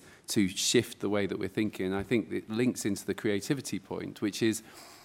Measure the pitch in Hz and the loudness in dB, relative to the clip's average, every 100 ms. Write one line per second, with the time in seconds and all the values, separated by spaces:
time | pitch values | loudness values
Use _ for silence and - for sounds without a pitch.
0 | - - - 113 95 - - 123 110 - | -8 -14 -2 2 4 2 2 4 2 -2
1 | 98 104 98 95 95 110 107 - 92 98 | 0 0 0 -2 -4 -2 -2 -2 -2 -2
2 | 95 117 - 98 - 110 127 - 110 98 | 2 0 0 -4 -2 0 2 2 -2 -2
3 | - 92 113 101 - 139 - 101 - 92 | -4 -2 0 0 0 -4 -4 -6 -6 -6
4 | 95 104 107 - 113 107 - - - - | -8 -4 -2 2 2 0 -6 -20 -20 -20